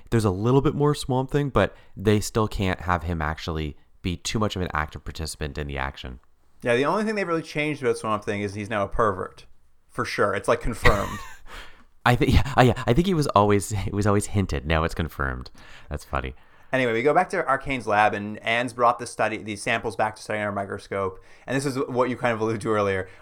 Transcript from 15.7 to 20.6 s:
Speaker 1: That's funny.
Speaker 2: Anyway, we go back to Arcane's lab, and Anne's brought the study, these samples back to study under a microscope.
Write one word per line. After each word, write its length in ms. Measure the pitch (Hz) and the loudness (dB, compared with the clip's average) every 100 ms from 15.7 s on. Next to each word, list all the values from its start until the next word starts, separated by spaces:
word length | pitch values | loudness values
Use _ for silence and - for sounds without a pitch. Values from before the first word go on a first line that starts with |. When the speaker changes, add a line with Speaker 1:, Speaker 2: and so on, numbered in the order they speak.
| - - | -20 -10
Speaker 1:
That's 140 | - - | -10 -6
funny. 280 | 69 65 69 - - - | -6 -6 -12 -20 -20 -6
Speaker 2:
Anyway, 200 | 131 127 | -2 0
we 100 | 113 | 2
go 100 | 131 | 4
back 160 | 190 185 | 4 2
to 160 | 190 143 | -2 0
Arcane's 400 | 135 - 135 107 | -2 -2 -6 0
lab, 280 | 104 107 | 4 4
and 260 | 104 104 104 | 2 -6 -8
Anne's 340 | 104 117 123 | -2 -2 -2
brought 240 | 113 120 120 | 2 4 4
the 80 | 117 | -4
study, 320 | - 113 107 | -2 -2 -2
these 240 | 101 104 | -8 -8
samples 340 | - 113 113 104 | -2 -2 -2 -2
back 200 | 110 104 | -2 -4
to 60 | |
study 180 | - 107 | -6 -4
under 100 | 104 | -2
a 40 | |
microscope. 640 | 101 | -4